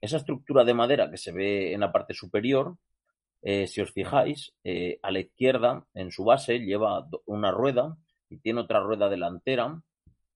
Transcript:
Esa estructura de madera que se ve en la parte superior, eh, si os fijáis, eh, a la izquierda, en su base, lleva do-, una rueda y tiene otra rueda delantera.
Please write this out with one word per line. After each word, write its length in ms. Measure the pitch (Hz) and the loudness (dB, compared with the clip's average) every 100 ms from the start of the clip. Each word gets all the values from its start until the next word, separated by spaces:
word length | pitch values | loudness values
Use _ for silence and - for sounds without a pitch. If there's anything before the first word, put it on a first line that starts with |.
Esa 160 | 107 151 | -4 -4
estructura 480 | 139 147 - 135 | -4 -8 2 6
de 100 | - | 6
madera 340 | 120 120 139 90 | 6 4 4 2
que 100 | 92 | -2
se 120 | - | -8
ve 440 | 87 98 101 92 | -2 0 0 -2
en 60 | 98 | -2
la 120 | 101 | 0
parte 200 | 82 - | 0 -2
superior, 640 | - 90 104 117 135 135 175 _ _ _ _ _ _ | -12 -4 -2 2 2 0 -8 _ _ _ _ _ _
eh, 260 | - 101 95 | -2 0 0
si 120 | - | -2
os 120 | 95 | -4
fijáis, 600 | - 92 139 - 143 - _ | -4 0 2 2 -2 -10 _
eh, 340 | - 90 90 - | -6 -4 -4 -4
a 100 | 98 | -4
la 80 | 95 | -4
izquierda, 640 | 92 _ 127 127 120 135 - | -6 _ 0 4 2 0 -10
en 160 | - 92 | -12 -10
su 140 | - | -2
base, 340 | 101 117 - 120 | 2 4 4 -2
lleva 440 | 104 101 107 101 | 0 0 0 0
do-, 200 | - - - | -6 -12 -8
una 260 | 104 101 | -2 0
rueda 440 | 92 135 123 147 160 _ _ _ | 2 2 2 -2 -6 _ _ _
y 100 | - | -8
tiene 220 | 110 117 | -4 -4
otra 200 | 113 110 | 0 0
rueda 280 | 98 107 101 | 0 0 0
delantera. 720 | 98 87 90 - 131 120 165 - _ _ _ _ | 0 -4 -6 -2 -2 -2 -6 -16 _ _ _ _